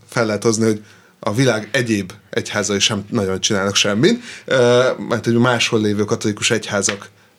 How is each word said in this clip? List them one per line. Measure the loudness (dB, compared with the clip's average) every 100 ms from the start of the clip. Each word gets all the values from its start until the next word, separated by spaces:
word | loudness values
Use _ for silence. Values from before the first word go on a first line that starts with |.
| -6
fel | -2 0
lehet | 0
hozni, | 0 2
hogy | 0 0 -6 -20 _ _
a | -4
világ | 0 2 0 -2
egyéb | -2 0 -2 -2 -12 _
egyházai | -6 -4 -2 -2 0
sem | 0 -2 -4
nagyon | -2 -2 -2
csinálnak | -2 0 0
semmit, | 0 0 2 2 2 -4 -12
ö, | -2 2 4 4 4 -2 -4
mert | -2
hogy | 0
máshol | 2 2 2 0 0
lévő | 0 0
katolikus | -2 -2 -4 -4 -2
egyházak | -2 -2 -2 -2 -4 -10 _ _